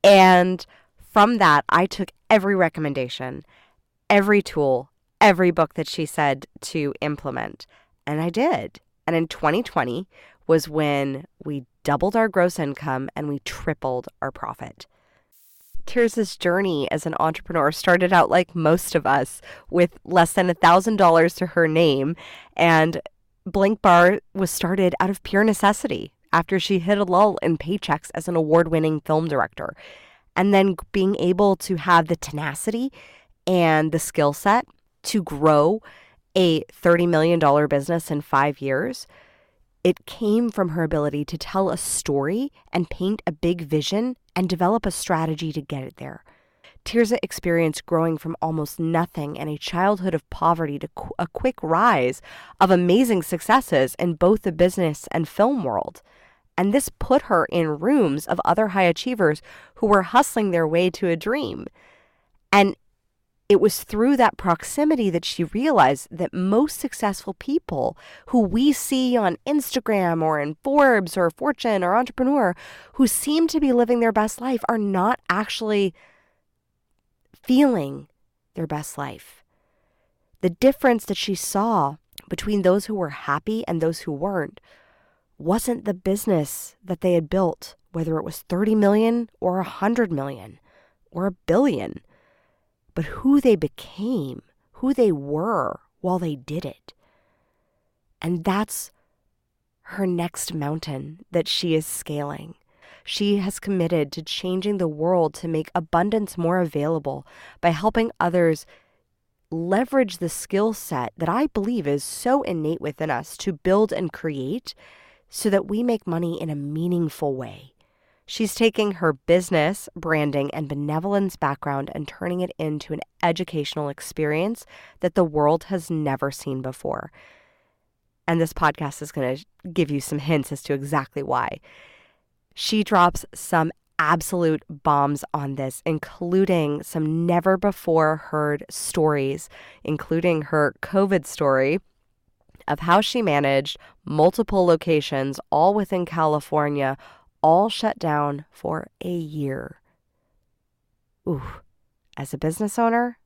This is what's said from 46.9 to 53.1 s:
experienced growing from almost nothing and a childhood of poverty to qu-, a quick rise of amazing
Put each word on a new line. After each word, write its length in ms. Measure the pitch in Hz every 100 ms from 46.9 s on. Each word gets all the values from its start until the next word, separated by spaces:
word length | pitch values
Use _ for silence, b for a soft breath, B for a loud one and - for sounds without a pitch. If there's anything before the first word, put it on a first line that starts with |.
| 233 220 240
experienced 640 | 185 - 175 170 165 151 -
growing 320 | 170 165 160
from 160 | 160 165
almost 380 | 160 160 147 -
nothing 580 | 165 165 170 - 147 147
and 100 | 151
a 80 | 147
childhood 580 | - 170 196 202 185
of 140 | 160 _
poverty 500 | - 165 170 156 143
to 80 | - -
qu-, 160 | - -
a 120 | 170
quick 340 | - 254 -
rise 580 | 156 165 233 175 123 - B B B B
of 120 | 190
amazing 500 | 185 175 208 254